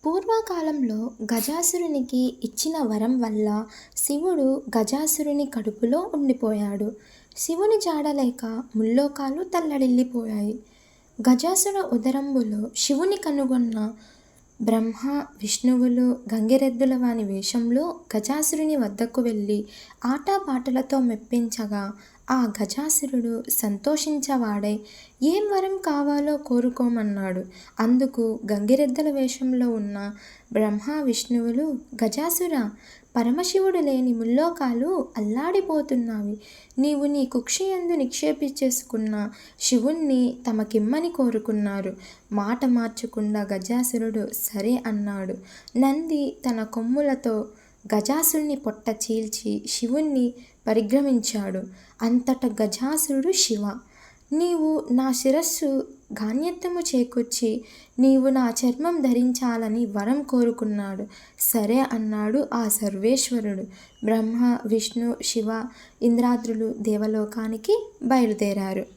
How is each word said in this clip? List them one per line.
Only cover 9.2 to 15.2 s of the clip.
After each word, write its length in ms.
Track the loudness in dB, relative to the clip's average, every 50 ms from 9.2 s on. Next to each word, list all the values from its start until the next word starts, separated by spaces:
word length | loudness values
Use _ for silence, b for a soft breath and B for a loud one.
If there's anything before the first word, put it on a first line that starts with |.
| -6 -4 -4 -4 -6
తల్లడిల్లిపోయాయి. 1160 | -2 -2 -2 0 0 0 2 4 4 4 4 2 2 -2 -6 -4 -4 -4 -2 -2 -2 -4 -6 b b b b b b b b b b b 0 4 4
గజాసుర 500 | 4 6 4 2 2 2 2 0 0 0 0 0 0
ఉదరంబులో 760 | 0 0 0 0 0 -2 0 0 0 0 0 -2 -4 -4 -6 -4 -4
శివుని 380 | 0 0 2 2 2 2 0
కనుగొన్న 760 | 0 0 -2 0 0 2 2 2 2 2 0 0 -2 -2 -4 -6 B B B B B B B B B B B _ _
బ్రహ్మ, 460 | 0 2 2 2 2 0 -4 -4 -4 -2 -2 -2